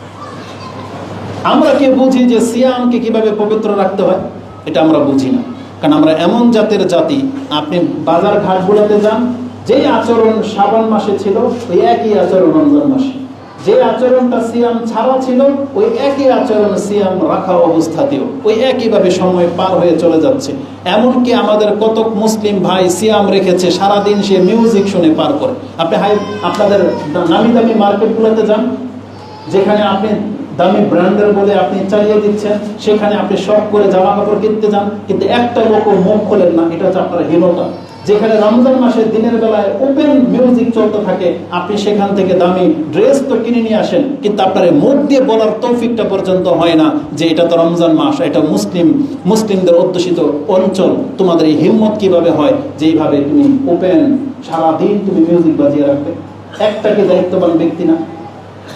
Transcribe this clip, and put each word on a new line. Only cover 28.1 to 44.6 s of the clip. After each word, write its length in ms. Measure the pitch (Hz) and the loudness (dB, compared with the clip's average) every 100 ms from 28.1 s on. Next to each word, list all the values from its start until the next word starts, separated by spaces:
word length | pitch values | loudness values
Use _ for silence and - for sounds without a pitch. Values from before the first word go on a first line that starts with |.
| 208 220 220 202 | 2 0 2 0
যান, 300 | 214 247 - - - - - - - - | 0 -2 -6 -10 -14 -18 -20 -18 -18 -4
যেখানে 300 | 190 196 208 | 0 2 2
আপনি 260 | 202 202 214 208 - - - - | 0 0 -2 -2 -4 -8 -8 -2
দামি 280 | 180 208 - | 0 2 2
ব্র্যান্ডের 420 | 175 180 208 208 | 2 2 2 2
বলে 220 | 202 202 | 2 2
আপনি 360 | 196 185 196 - | 2 0 -2 -2
চালিয়ে 300 | 208 208 214 | 0 2 2
দিচ্ছেন, 320 | 208 208 208 208 - - | 0 -2 -2 -4 -6 -6
সেখানে 340 | 214 214 208 | 0 0 0
আপনি 220 | 208 202 185 | -2 -2 -2
শখ 240 | - 208 208 | 0 0 2
করে 200 | 208 190 | 2 2
জামা 240 | 180 196 202 | 2 2 0
কাপড় 220 | 208 208 | 0 0
কিনতে 240 | 220 220 208 | 0 0 0
যান, 240 | 202 208 - - | 0 -2 -6 -6
কিন্তু 180 | 202 - | -2 0
একটা 340 | 240 240 - | 0 0 0
লোকও 300 | 220 214 208 | 2 2 2
মুখ 380 | 190 180 208 202 | 2 2 0 0
খোলেন 260 | 202 175 | 2 2
না, 200 | 165 165 | 2 0
এটা 100 | 165 | 0
হচ্ছে 160 | 185 185 | -2 -2
আপনার 220 | 175 156 147 | -2 -4 0
হীনতা। 340 | 165 180 - - - - - - | 2 2 0 -4 -8 -16 -10 -2
যেখানে 280 | 208 226 | 0 2
রমজান 400 | 220 214 240 254 | 2 2 2 2
মাসে 300 | 160 240 220 | 2 2 2
দিনের 280 | 214 220 233 | 0 0 0
বেলায় 420 | 226 220 208 196 202 | 0 0 0 -2 -2
ওপেন 440 | 269 277 302 269 240 | 0 0 2 2 2
মিউজিক 460 | 233 247 240 220 | 2 2 2 0
চলতে 300 | 220 214 208 | 0 0 -2
থাকে, 300 | 185 180 180 - - | -2 -2 -2 -4 -6
আপনি 280 | 175 175 208 | -8 -4 -2
সেখান 300 | 208 208 196 196 | 0 0 0 0
থেকে 180 | 180 | 0
দামি 500 | 175 175 185 175 - - | 2 2 2 0 0 -2
ড্রেস 300 | 143 240 277 262 | 0 2 2 0
তো 80 | 226 | -2
কিনে 180 | 220 240 | 0 0
নিয়ে 140 | 220 208 | 0 0
আসেন, 260 | - 180 143 - | 0 -2 -2 -2
কিন্তু 200 | 208 - | -4 0
আপনার 220 | 190 196 | 0 2